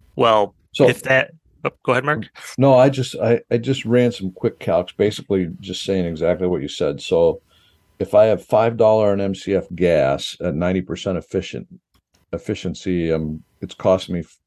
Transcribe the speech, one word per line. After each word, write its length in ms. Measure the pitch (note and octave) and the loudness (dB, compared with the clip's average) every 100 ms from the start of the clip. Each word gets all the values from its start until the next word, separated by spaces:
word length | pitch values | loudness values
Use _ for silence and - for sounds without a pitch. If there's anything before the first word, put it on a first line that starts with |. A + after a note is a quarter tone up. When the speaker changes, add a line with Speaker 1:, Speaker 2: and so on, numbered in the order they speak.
| _ | _
Speaker 1:
Well, 400 | - A#2 A2 G2+ _ _ - | 0 4 4 2 _ _ 2
Speaker 2:
So 120 | C3 | 2
Speaker 1:
if 140 | A#2+ | 2
that, 300 | C3 C3 - - _ _ | 0 0 0 -10 _ _
oh, 60 | - _ | -10 _
go 100 | - | -2
ahead, 120 | B2 | -2
Mark. 240 | C#3 C#3+ - - - - | 0 -4 -6 -16 -10 2
Speaker 2:
No, 160 | C3+ | 6
I 160 | B2+ C3+ | 6 6
just, 260 | C3+ B2 - | 2 -6 -2
I, 240 | A2+ A#2 - | 0 0 0
I 60 | A#2 | -4
just 280 | A#2 C3 | -2 -4
ran 280 | A2+ B2 B2 | 0 2 2
some 180 | A#2 F#2+ | -2 -10
quick 280 | - A#2 - | -4 -6 -4
calcs, 360 | - E2+ F2+ - | -2 -2 -2 -2
basically 520 | G#2 G#2 - F#2+ E2+ F2+ | -2 -2 -2 -2 -2 -8
just 240 | - F#2 | -12 -10
saying 200 | - F#2+ | -4 -2
exactly 420 | E2+ D#2+ E2+ E2 F#2 | -2 -2 -2 0 0
what 160 | E2+ | -2
you 60 | C#2 | -6
said. 320 | - D2+ C#2+ | -4 -4 -4
So 400 | - E2+ E2 D#2+ _ _ _ _ _ - | -2 2 2 0 _ _ _ _ _ -10
if 160 | F#2+ | 0
I 120 | G#2 A2 | 4 4
have 180 | G2 | 2
five 320 | - A2+ A2+ A#2 | 0 2 2 2
dollar 360 | A2 A2 G#2 | 4 4 2
an 80 | G2 | 0
M 120 | G2 | -2
C 200 | F#2+ - | -6 -2
F 120 | F#2 - | -2 -2
gas 600 | F2 F2+ D#2+ C2+ C#2+ - - | -2 2 2 2 -2 -6 -8
at 120 | E2+ | -6
ninety 280 | D2+ F2 F#2 | -2 -2 -2
percent 340 | E2+ E2 G2 F2+ | -4 -8 -6 -6
efficient, 500 | - F#2+ - - - - _ _ _ _ - | -4 -6 -6 -12 -14 -20 _ _ _ _ -12
efficiency, 800 | E2+ - G#2 F#2 D#2 F#2+ F2+ E2 | -10 -6 -6 -6 -8 -4 -2 0
um, 320 | D#2+ D#2 D#2 _ - | -2 -4 -8 _ -16
it's 120 | - | -16
costing 420 | - G#2 F#2+ - F2 | -4 0 0 0 -8
me 80 | D#2+ _ | -8 _